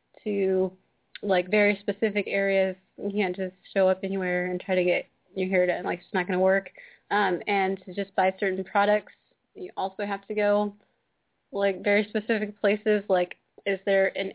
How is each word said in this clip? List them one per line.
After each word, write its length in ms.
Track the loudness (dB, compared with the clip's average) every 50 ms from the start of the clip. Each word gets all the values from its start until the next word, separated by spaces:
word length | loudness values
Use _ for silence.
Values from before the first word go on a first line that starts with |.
| _ _ _ -12 -6
to, 480 | -4 -2 0 0 0 2 2 0 -2 -4 -8 _ _ _ _ _ _ -20 -10
like, 300 | -2 0 0 0 2 2
very 240 | 2 2 4 2 2 0
specific 440 | -4 -6 -4 -2 -2 -2 0 -2 -4 -2
areas. 480 | -2 -2 0 2 2 2 2 0 -2 -8 _ _ _ -8
You 140 | -8 -4
can't 240 | -2 -2 -2 -2 -2
just 200 | -4 -6 -8 -10 _ _ -6 0
show 140 | 2 4 4
up 100 | 4 2 -2
anywhere 440 | -4 -4 -2 -2 -2 -2 -2 -2 -2
and 120 | -4 -6
try 160 | -4 -2 0
to 80 | 2 2
get 200 | 2 2 0 -2 _ _ _ _ _ -6
your 140 | -6 -4 0
hair 180 | 2 2 2 2
done. 160 | 0 -2 -2
Like, 140 | -6 -6 -6
it's 140 | -8 _ -4
not 140 | -4 -2 -2
gonna 120 | 0 2
work. 320 | 4 4 4 2 0 -4 _ -20 -20 -20 -20 _ _ -2
Um, 300 | 0 0 0 0 -2 -4 -4 -2
and 300 | -2 0 0 0 -2 -6 -8
to 80 | -12 -8
just 220 | -8 -8 -6 -2
buy 180 | 0 0 0 0 0
certain 240 | -2 -2 -2 -4 -6
products, 500 | -2 2 2 4 4 2 0 0 -6 -20 _ _ _ _ _ _ _ _
you 160 | -16 -16 -14 -8 -6
also 280 | -6 -6 -6 -6 -8
have 200 | -6 -6 -8 -8 -8
to 60 | -4
go, 400 | 0 2 2 2 2 2 -2 -4 -10 _ _ _ _ _ _ _ _ _ _ _ _ _ _
like, 320 | -6 -2 0 0 0 0 0
very 220 | 2 2 2 2
specific 540 | 0 -4 -6 -2 -2 -2 -2 -2 -6 -8 _
places. 420 | 0 2 2 2 2 0 0 0 2 2
Like, 260 | 2 2 2 0 -4 _ _ _ _ -10 -4
is 140 | -4 -4 -4 0
there 320 | 0 2 4 4 2 0 -4
an 160 | -8 -8 -8